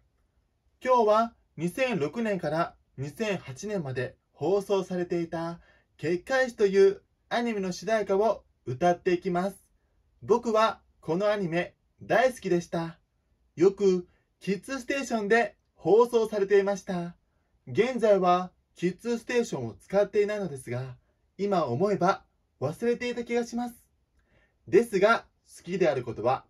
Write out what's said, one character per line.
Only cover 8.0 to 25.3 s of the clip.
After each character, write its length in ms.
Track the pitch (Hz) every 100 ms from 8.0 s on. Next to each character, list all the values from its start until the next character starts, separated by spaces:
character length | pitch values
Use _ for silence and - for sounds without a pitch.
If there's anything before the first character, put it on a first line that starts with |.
歌 140 | 202 196
を 260 | 220 196 _ _ -
歌 260 | 127 175
っ 100 | 175
て 120 | -
い 80 | 175
き 80 | 190
ま 220 | 175 190
す。 120 | - _ _ _ _ _ _
僕 300 | 117 233 233
は 300 | 214 220 - _ _
こ 160 | - 165
の 160 | 208
ア 60 | 208
ニ 100 | 185
メ 280 | 165 175 _ _ -
大 300 | 196 208 254
好 80 | 247
き 80 | 190
で 100 | 170
し 80 | 170
た。 320 | 170 165 - _ _ _ _ _ -
よ 160 | 185
く 340 | 196 196 185 175 _ _ _
キ 100 | -
ッ 100 | 196
ズ 200 | - 269
ス 40 | 247
テ 120 | 285
ー 80 | 277
シ 80 |
ョ 80 | 233
ン 60 | 202
で 260 | 233 208 - _ _
放 300 | 160 208 240
送 200 | 233 220
さ 140 | 214
れ 40 | 196
て 140 | 202
い 40 |
ま 120 | 196 202
し 80 |
た。 320 | - 180 175 - _ _ _ _ -
現 320 | 127 233 247
在 200 | 214 196
は 320 | 180 180 185 _ _ -
キ 120 | 175
ッ 120 | 185
ズ 180 | 226 233
ス 60 |
テ 120 | - 247
ー 80 | 233
シ 100 | 147
ョ 60 |
ン 60 | 117
を 80 | 101
使 280 | - 196
っ 40 | 202
て 140 | 214
い 60 | 202
な 80 | 208
い 40 |
の 100 | 190
で 80 | 139
す 120 | 120
が、 280 | 120 131 127 _ _ _ -
今 260 | 202 190 202
思 260 | 185 202
え 60 | 190
ば 260 | 175 190 _ _ _ -
忘 260 | 135 160 233
れ 120 | 233
て 120 | 247
い 40 | 240
た 80 |
気 120 | 233 233
が 100 | 233
し 100 | 240
ま 140 | 240
す。 60 | 233 _ _ _ _ _ _ _ _ -
で 160 | 170
す 160 | 233 196
が、 260 | 202 - -